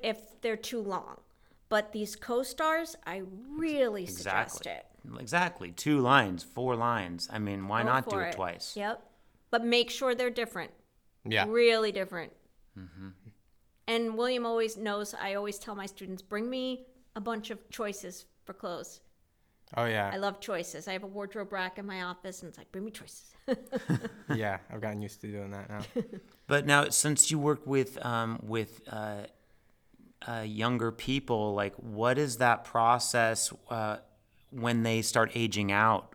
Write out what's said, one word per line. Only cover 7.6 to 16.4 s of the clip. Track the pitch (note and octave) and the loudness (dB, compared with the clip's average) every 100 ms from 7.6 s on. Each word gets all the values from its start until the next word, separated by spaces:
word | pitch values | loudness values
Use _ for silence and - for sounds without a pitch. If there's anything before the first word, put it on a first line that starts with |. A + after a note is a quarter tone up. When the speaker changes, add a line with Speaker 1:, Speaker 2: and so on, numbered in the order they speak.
| G2 | -2
Speaker 2:
why | A2 | 0
Speaker 1:
Go | A#2 | 2
Speaker 2:
not | C3 | 2
do | C3 | 0
Speaker 1:
for | - | -2
Speaker 2:
it | - | -2
Speaker 1:
it. | - | -2
Speaker 2:
twice? | F2+ E2+ - G#3 | -4 -4 -10 -6
Speaker 1:
Yep. | G3+ A#3 - _ _ _ _ | -6 -6 -12 _ _ _ _
But | A#3 | 0
make | A#3 A#3+ A#3+ | 4 4 4
sure | - C4 | 0 0
they're | A#3+ B3 | 0 0
different. | A#3+ A3+ F#3 D#3 - _ _ _ _ | -2 -4 -6 -10 -14 _ _ _ _
Speaker 3:
Yeah. | - A2 G#3 | 0 2 4
Speaker 1:
Really | A#3 A#3 A3+ A3 | 6 6 6 2
different. | G3+ F#3 F3+ D3+ - _ _ _ G2 | -2 -4 -6 -10 -16 _ _ _ -18
Speaker 2:
Mm-hmm. | F#2 E2 F#2+ F#2 - - _ _ _ _ - | -18 -14 -16 -16 -20 -20 _ _ _ _ -2
Speaker 1:
And | A#3 A#3 A3 | 0 0 0
William | B3 B3 A#3 | 0 0 0
always | A#3 A3 A3 | 0 0 -2
knows, | G#3+ G#3 G#3 | -4 -4 -4
I | - G3 | -6 -6
always | G3+ G#3 G3+ | -4 -4 -8
tell | - | -10
my | G3+ G3 | -10 -10
students, | - F#3+ F#3 | -12 -12 -12
"Bring | - G#3 | -6 -6